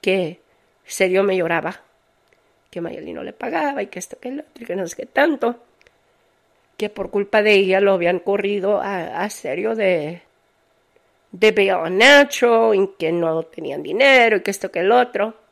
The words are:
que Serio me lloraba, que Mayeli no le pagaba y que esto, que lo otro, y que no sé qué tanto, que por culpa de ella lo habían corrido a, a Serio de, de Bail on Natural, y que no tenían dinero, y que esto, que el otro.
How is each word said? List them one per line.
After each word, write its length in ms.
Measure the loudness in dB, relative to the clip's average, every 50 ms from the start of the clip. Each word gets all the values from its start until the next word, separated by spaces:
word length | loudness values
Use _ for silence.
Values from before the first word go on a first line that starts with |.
que 400 | 0 0 0 0 -2 -4 -8 _ _ _ _ _ _ _ _ _ _
Serio 380 | _ -2 -2 0 2 2 2 2
me 140 | 2 0
lloraba, 440 | 0 -2 -2 -2 -2 -4 -6 -10 -12 _ _ _ _ _ _ _ _ _ _ _ _ _ _ _ _ _ _
que 100 | -14 -12
Mayeli 320 | -10 -10 -10 -12 -14 -14 -12
no 120 | -12 -12
le 80 | -14 -12
pagaba 500 | _ -10 -6 -4 -4 -4 -4 -4 -6 -8
y 40 |
que 120 | -8 -10 -16
esto, 220 | -14 -14 -18 _
que 100 | -14 -12
lo 120 | -12 -12 -14
otro, 200 | _ _ -20 -12
y 40 |
que 100 | -10 -8
no 100 | -8 -8
sé 80 | -8 -10
qué 120 | -12 -14
tanto, 520 | -6 _ 0 2 2 2 0 -2 -4 -4 -6 _ _ _ _ _ _ _ _ _ _ _ _ _ _ _ _ _ _ _ _ _ _ _
que 140 | _ -8 -8
por 200 | -6 -8 -10 -4
culpa 320 | -4 -4 -4 0 0 2 4
de 120 | 6 4
ella 260 | 4 4 4 2 2
lo 120 | 4 4 2
habían 280 | 2 2 0 0 0
corrido 600 | -2 -2 -2 -2 -2 -2 -4 -2 0 0 0 0
a, 420 | -2 -4 -6 -6 -8 -8 -6 -6 -6
a 80 | -6
Serio 440 | -8 -10 -8 -8 -6 -4 -4 -4 -4
de, 480 | 0 0 0 0 0 -2 -6 -10 -12 _ _ _ _ _ _ _ _ _ _ _ _ _ _ _ _ _ _ _ _ _ _ -6
de 180 | 0 2 2
Bail 220 | 2 2 0 0 0
on 260 | -2 -4 -4 0 4
Natural, 760 | 6 8 8 8 6 4 2 0 2 2 4 4 4 4 2
y 140 | 2 0 0 -2 _
que 120 | -4 -2
no 320 | -2 0 0 0 -2 -2 -4
tenían 400 | -6 -10 -12 -10 -10 -8 -8 -8
dinero, 540 | -8 -2 2 4 6 6 6 6 4 2
y 60 | 0 0
que 80 | -4
esto, 200 | -6 -6 -8 -8
que 100 | -4 -2
el 120 | 2 4 4
otro. 420 | 4 4 2 -2 -4 -4 -4 -6 _ _ _